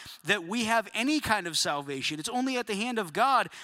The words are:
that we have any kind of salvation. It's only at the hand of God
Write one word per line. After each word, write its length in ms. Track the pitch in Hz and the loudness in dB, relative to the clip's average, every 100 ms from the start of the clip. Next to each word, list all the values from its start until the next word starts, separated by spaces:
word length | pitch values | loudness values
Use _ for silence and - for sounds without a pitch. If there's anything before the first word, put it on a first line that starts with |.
| - - 151 | -16 -6 0
that 180 | 208 | 0
we 220 | 170 151 220 | 0 -2 2
have 240 | 226 202 | 2 2
any 280 | - 247 302 | 0 0 2
kind 260 | - 214 175 | 2 0 0
of 100 | 156 | 0
salvation. 600 | 180 147 143 139 127 156 | 0 0 -2 -4 -4 -4
It's 80 | 156 | -4
only 300 | 247 262 254 | -2 0 -2
at 100 | 233 | -2
the 80 | 196 | -2
hand 240 | 233 233 | -2 -2
of 140 | 180 | -2
God 360 | 151 254 262 175 - | 2 4 4 2 -4